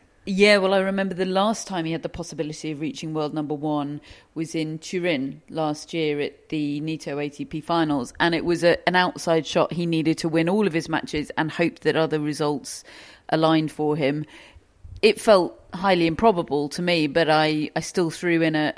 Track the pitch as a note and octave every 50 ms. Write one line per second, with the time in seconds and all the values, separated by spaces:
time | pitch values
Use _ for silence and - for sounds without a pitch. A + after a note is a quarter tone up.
0 | _ _ _ _ - G3 F#3+ F#3+ G3+ G#3 G#3 G3+ F#3+ F#3+ G3 G3 F#3+ F#3+ G3 G3
1 | F#3+ F#3+ F#3+ F3 F#3 F#3 F#3 F#3+ G3+ A3 A3 - - - F#3+ F3 D#3+ D#3+ E3 D#3+
2 | - E3 - - E3 - D#3 C#3+ D#3 D3+ D#3 - - D#3 D3+ C#3 D#3+ C#3+ - -
3 | E3 D#3+ D#3 D#3 D3+ D3 D#3 D#3 D3+ C#3 D3+ C#3+ D3 D#3 D3+ D3 C#3+ C#3+ D3 D3
4 | - - - - _ _ - D#3 E3 D3+ - D#3+ D#3 D#3 D#3 D#3+ - - - F3+
5 | E3+ F3+ D#3+ C3 C3+ C#3 D3+ D3+ _ - - D#3+ D#3 D3+ D3+ - - - - E3
6 | D#3 D3+ D3 D3 C#3+ - - _ _ - D#3+ D#3 D3+ C#3+ C#3+ D3 D3+ D#3+ D#3+ D3+
7 | - E3+ C#3+ D3 D3 D3 - - C#3 C3+ - D#3 - - E3+ E3+ D#3+ D3+ D3 C3+
8 | A#2+ - - - - E3+ E3+ D3+ - F3 F3 D3 E3 F3 E3 - - - F3+ F3+
9 | F3+ F3 - - - F3 E3 E3 - - - F3 D3+ - D#3 E3+ E3+ E3+ E3 D#3+
10 | D3 D#3+ D#3 - - E3 D#3 E3 D#3+ E3+ G3 G#3+ G#3+ F3+ D3+ E3 D3 - D#3+ -
11 | - - - D3+ C#3 - - - D#3 D#3 - - F3 D#3+ - - - D#3 C#3 D3+
12 | D#3+ D3 D#3 D3+ D3 D3+ D3 D3 D3+ D3 D3 - - - - - - - - -
13 | - - - - _ - - D#3 D#3+ D#3+ D#3+ D#3+ D#3 D3 - - D3+ D3 D3 D#3+
14 | C#3+ C3+ C#3+ D3+ D#3 - - - - - - - _ _ _ _ _ - - -
15 | - A3 - - - A3+ G#3 F#3 E3+ - - - - - - E3+ F#3 G3 F#3 F3
16 | E3 E3 D#3+ - A3+ A3+ G3+ F3 D#3+ - C3+ D3 D3 C#3+ - - F3 F3 F3 E3
17 | D3+ C#3+ C3+ E3+ E3 D3 D#3 D#3 D#3 D#3 D#3 D3+ D3+ - - E3 D#3+ - - G3
18 | F3 D#3+ - - F3 F3 E3+ E3 E3 D#3+ D#3 D3+ D3+ D3 -